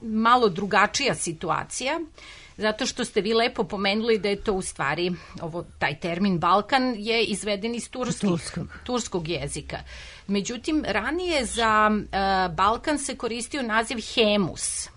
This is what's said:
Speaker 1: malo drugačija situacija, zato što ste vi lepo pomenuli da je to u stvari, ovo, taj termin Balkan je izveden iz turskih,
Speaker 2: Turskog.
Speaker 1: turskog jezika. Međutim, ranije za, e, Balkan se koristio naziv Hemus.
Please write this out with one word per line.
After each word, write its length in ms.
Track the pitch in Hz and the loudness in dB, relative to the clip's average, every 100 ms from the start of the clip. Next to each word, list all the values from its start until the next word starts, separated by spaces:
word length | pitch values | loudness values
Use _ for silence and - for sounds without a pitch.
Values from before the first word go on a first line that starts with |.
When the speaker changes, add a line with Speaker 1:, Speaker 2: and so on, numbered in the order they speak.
Speaker 1:
malo 480 | 233 214 226 254 233 | -2 2 6 6 6
drugačija 640 | 170 196 202 208 - 277 | 2 2 4 4 2 0
situacija, 840 | 170 - 160 170 147 - - 254 320 320 - - - - - | 0 -4 -6 -2 -2 -4 -6 -2 -2 -4 -12 -20 -20 -20 -4
zato 300 | 208 220 247 | -2 0 -4
što 180 | - | -2
ste 160 | 233 - | -2 0
vi 140 | 196 | 2
lepo 300 | 226 233 240 | 2 2 0
pomenuli 540 | 190 190 196 208 233 220 | -4 0 0 2 2 2
da 100 | 202 | 2
je 80 | 202 | 0
to 160 | - | 0
u 100 | 190 | -2
stvari, 500 | 185 - 139 151 175 180 - - | -4 -4 -2 0 0 -2 -8 -10
ovo, 240 | 170 170 170 - | -8 -8 -10 -4
taj 220 | 147 147 | -4 -2
termin 380 | 175 170 202 175 | -4 0 2 2
Balkan 560 | 175 190 208 269 254 220 | 4 4 4 2 2 -2
je 260 | 208 226 | -2 0
izveden 500 | 220 190 208 202 220 | 0 -2 -4 -4 -4
iz 160 | 240 - | -6 -8
turskih, 400 | 262 247 - 208 | -6 -6 -2 0
Speaker 2:
Turskog. 480 | 170 - - - - | 0 -2 -8 -8 -12
Speaker 1:
turskog 440 | - 247 226 185 160 | -4 -4 -2 -6 -4
jezika. 500 | 160 143 - 139 - - - - - - | -4 -4 -8 -8 -10 -10 -16 -18 -18 -4
Međutim, 580 | 202 196 247 285 311 247 | -2 -2 -6 -2 0 0
ranije 580 | 202 220 330 359 311 | -2 0 -2 0 0
za, 460 | 220 - 226 214 214 | -2 0 2 6 6
e, 580 | 214 - 190 196 190 185 | 4 -2 -2 2 2 2
Balkan 500 | 160 196 233 269 294 | 2 2 2 0 -2
se 180 | 285 247 | -2 -6
koristio 460 | 240 233 233 294 | -4 -6 -6 -4
naziv 360 | 240 214 226 247 - | 0 0 0 -4 -2
Hemus. 760 | - 214 208 175 - - - - | 2 4 4 2 -2 -6 -6 -10